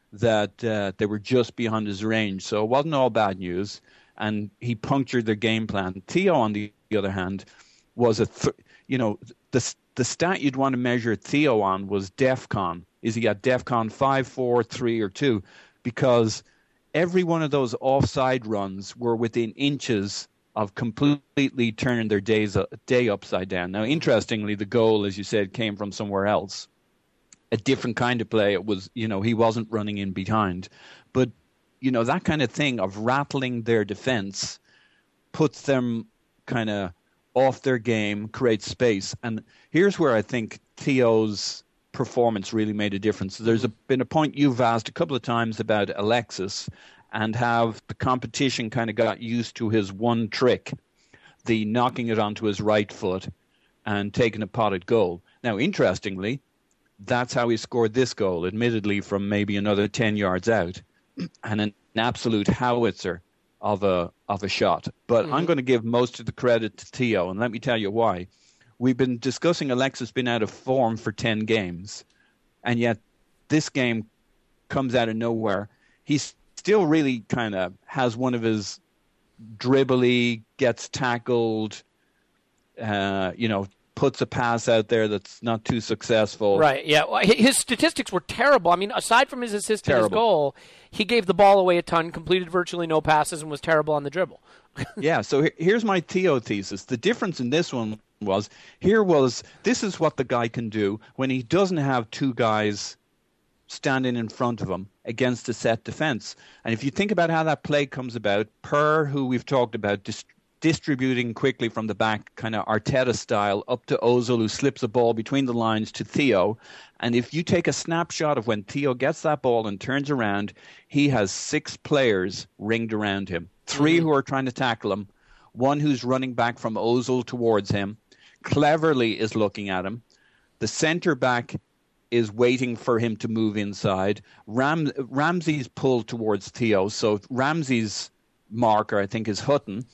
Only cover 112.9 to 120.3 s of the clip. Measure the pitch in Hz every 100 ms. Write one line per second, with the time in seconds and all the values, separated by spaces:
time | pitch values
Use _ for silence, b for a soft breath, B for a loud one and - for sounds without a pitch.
112.9 | 131 123 110 - 110 101 101 - 123 -
113.9 | 139 117 123 117 120 110 - 139 - 117
114.9 | 120 117 113 110 139 127 117 113 107 107
115.9 | - - 185 139 98 95 113 B B B
116.9 | B 120 120 120 151 175 180 160 139 -
117.9 | 165 170 - 151 135 110 104 101 139 139
118.9 | 120 135 165 160 147 127 117 110 98 -
119.9 | 139 139 139 107